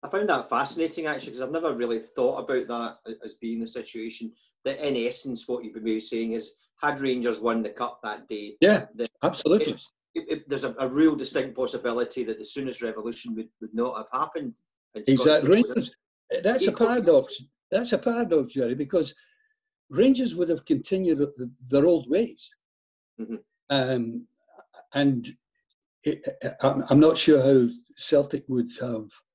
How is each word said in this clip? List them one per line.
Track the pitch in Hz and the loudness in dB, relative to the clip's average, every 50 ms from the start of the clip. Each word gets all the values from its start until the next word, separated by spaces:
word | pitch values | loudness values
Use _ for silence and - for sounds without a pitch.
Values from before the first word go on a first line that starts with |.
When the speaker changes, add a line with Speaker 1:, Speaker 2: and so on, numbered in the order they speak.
| - | -10
Speaker 1:
I | 143 | -4
found | - 196 208 208 | -4 -2 0 0
that | 165 131 120 - | 0 0 0 -2
fascinating, | - 117 135 - - 165 160 165 - - 160 | -2 -2 -2 -2 -2 -2 -4 -4 -4 -6 -6
actually, | 151 147 135 - 139 - | -4 -6 -6 -8 -12 -10
'cause | 123 | -10
I've | 131 131 | -10 -6
never | 151 165 165 160 131 | -6 -4 -2 -2 -2
really | 117 120 117 117 113 | -2 -2 -2 -2 -4
thought | 110 - _ - 127 123 139 - | -6 -8 _ -2 0 0 0 -2
about | - - 139 127 - - 120 117 117 113 - _ _ | -4 -2 -2 -2 -2 -2 -6 -6 -6 -8 -10 _ _
that | 113 | -16
a-, | 113 - - | -16 -14 -14
as | 107 - | -18 -16
being | _ - 113 117 113 | _ -8 -8 -6 -6
the | 113 113 | -6 -8
situation, | - 123 113 - - 117 113 113 110 - 117 110 - _ _ _ _ _ _ | -8 -12 -12 -12 -12 -12 -12 -12 -12 -12 -14 -14 -14 _ _ _ _ _ _
that | 135 - - 147 | -6 -6 -4 -4
in | 143 135 | -2 -2
essence | 123 113 123 120 - - 139 123 113 - - | 0 -2 -2 -4 -4 -8 -8 -8 -10 -6 -6
what | 123 120 117 | -6 -6 -6
you've | 110 110 | -10 -14
been | 113 107 | -8 -4
maybe | 113 110 110 | -2 -2 -2
saying | 110 - - 113 113 113 113 | -4 -6 -6 -4 -4 -4 -4
is, | 113 107 - _ _ _ _ _ _ | -6 -8 -10 _ _ _ _ _ _
had | - 147 139 135 | -4 -4 -2 -2
Rangers | 139 135 127 123 117 120 113 104 | -2 -2 -2 0 0 -2 -2 0
won | 107 117 117 113 | -2 -2 0 0
the | 110 101 | -2 -6
cup | - - 120 123 - - - | -6 -6 -8 -8 -8 -10 -10
that | 107 107 - - _ | -10 -10 -10 -10 _
day, | 113 104 104 104 - _ | -12 -10 -10 -12 -2 _
Speaker 2:
Yeah, | 160 190 214 170 - - - | 4 4 4 4 0 -6 -8
Speaker 1:
the, | - 120 113 _ _ | -8 -8 -8 _ _
Speaker 2:
absolutely. | - 156 - - - 151 165 214 156 151 - | -4 -4 -2 -2 0 2 2 4 2 0 -4
Speaker 1:
it's, | - - - _ _ _ _ _ | -8 -10 -18 _ _ _ _ _
it, | - 160 - | -12 -6 -6
it, | 156 - - - | -8 -8 -6 -6
there's | 139 131 131 | -6 -6 -4
a, | 139 117 113 | -6 -6 -4
a | 135 127 | -6 -4
real | 127 143 160 160 151 | 2 4 4 4 4
distinct | 143 135 131 - 151 131 - 113 | 2 -4 -4 -2 -2 -4 -4 -4
possibility | - 131 127 - 123 - 123 117 120 123 - - 131 120 | -4 -4 -4 -4 -4 -4 -2 -2 -2 -2 -4 -4 -6 -4
that | 110 110 107 | -4 -6 -8
the | 110 | -8
Souness | - - 143 135 131 120 - | -10 -8 -8 -6 -8 -8 -6
Revolution | 120 113 107 107 107 117 117 - - 123 110 | -6 -6 -6 -6 -8 -10 -10 -10 -10 -10 -8
would, | 110 110 - _ _ | -8 -10 -12 _ _
would | 113 104 107 | -16 -10 -4
not | 113 120 127 - 107 | -4 -4 -4 -4 -8
have | 107 - | -12 -8
happened | - 131 151 - - 165 147 123 113 _ _ _ _ _ _ _ _ | -4 -4 -4 -4 -4 -8 -8 -8 -12 _ _ _ _ _ _ _ _
in | 113 - | -6 2
Scottish | - 135 127 | 4 4 6
Speaker 2:
Exactly. | 127 156 151 147 147 135 180 214 | 6 6 6 6 6 6 6 6
Speaker 1:
football. | 247 - 254 | 4 2 0
Speaker 2:
Rangers, | 226 - - - _ _ _ _ _ _ _ 160 175 180 | -2 -4 -4 -8 _ _ _ _ _ _ _ -6 0 0
that's | 196 247 262 359 - | 2 2 2 2 0
a | |
Speaker 1:
Equal- | - - 226 226 | 2 2 2 2
Speaker 2:
paradox. | 240 254 202 170 160 139 123 - - - - - _ _ _ _ | 2 2 4 6 6 6 4 2 -8 -16 -16 -18 _ _ _ _
That's | - 113 - 240 - | -2 -2 0 0 -2
a | - | 0
paradox, | - 247 233 233 240 190 170 156 135 117 - | 0 0 0 0 0 2 2 2 0 0 -2
Jerry, | 135 127 117 123 | -2 -2 -2 -2
because | 135 147 139 - 180 156 143 - _ _ _ _ _ _ _ _ _ _ _ _ _ _ _ | -4 -4 0 0 0 0 0 -6 _ _ _ _ _ _ _ _ _ _ _ _ _ _ _
Rangers | - 143 214 269 269 240 262 233 165 | 0 4 6 6 6 4 2 -2 0
would | 170 180 165 | -2 0 0
have | 170 156 - | 0 -2 0
continued | - 160 135 - - 190 190 190 175 160 139 | 0 0 0 0 -2 -2 0 2 2 2 2
th-, | 143 143 - 123 127 120 - _ 127 123 | 0 -2 -2 -10 -12 -12 -12 _ -10 0
their | 127 139 143 | 2 4 6
old | 170 175 160 131 120 | 6 4 2 2 0
ways. | 139 190 233 - - - - - - _ _ _ _ _ _ _ _ _ _ _ _ _ | 0 0 0 -2 -4 -14 -20 -20 -20 _ _ _ _ _ _ _ _ _ _ _ _ _
Speaker 1:
Mm-hmm. | 113 113 113 104 _ _ _ _ _ _ | -12 -10 -10 -12 _ _ _ _ _ _
Speaker 2:
Um, | 139 135 127 127 131 123 117 113 117 120 - _ _ _ _ _ _ - - _ _ - - _ - | -2 0 0 0 -2 -2 -2 -4 -6 -10 -12 _ _ _ _ _ _ -20 -20 _ _ -20 -20 _ -2
and | 139 143 139 135 120 117 - - _ _ _ _ _ _ _ _ _ _ _ _ _ _ | 2 2 2 2 2 -4 -10 -16 _ _ _ _ _ _ _ _ _ _ _ _ _ _
it, | 151 147 - - - - - - 135 - - | -4 -4 -2 -6 -10 -10 -8 -10 -10 -8 0
I'm, | - 135 135 135 127 - | 0 0 0 0 0 4
I'm | 135 139 | 6 8
not | 151 160 - - | 8 8 6 4
sure | - - 151 139 | 6 6 6 8
how | 127 135 139 131 123 117 - - _ _ - - | 8 8 6 6 6 4 0 -6 _ _ -14 -10
Celtic | - - - 143 143 143 - 143 - - | -4 2 2 2 2 2 -4 -8 -6 -4
would | 131 123 117 120 - - | -2 -2 -2 -4 -6 -10
have | 131 123 120 110 107 104 - - _ _ _ | -8 -6 -6 -8 -8 -12 -18 -20 _ _ _